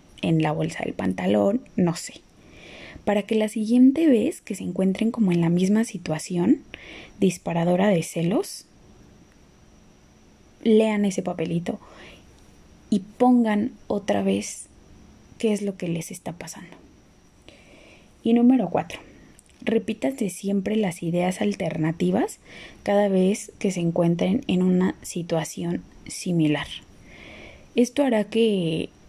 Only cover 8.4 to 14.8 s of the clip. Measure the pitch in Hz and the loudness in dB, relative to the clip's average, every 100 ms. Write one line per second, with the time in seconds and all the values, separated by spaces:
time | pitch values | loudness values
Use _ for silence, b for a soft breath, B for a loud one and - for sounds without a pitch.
8.4 | 403 - - - - - - - - - | -2 -10 -20 -20 -20 -20 -20 -20 -20 -20
9.4 | - _ - - - _ _ _ _ _ | -20 _ -20 -20 -20 _ _ _ _ _
10.4 | _ - 233 214 220 208 202 190 185 180 | _ -4 4 4 4 2 0 -2 -4 -4
11.4 | 170 170 175 208 B B B B B - | -4 -4 -4 -8 B B B B B -20
12.4 | - - - - - 208 - - 247 247 | -20 -20 -20 -20 -2 -2 -2 0 4 4
13.4 | 220 208 233 - - 208 202 202 196 196 | 4 0 -2 -6 -6 -4 -2 -2 0 -2
14.4 | - - - - | -4 -14 -20 -20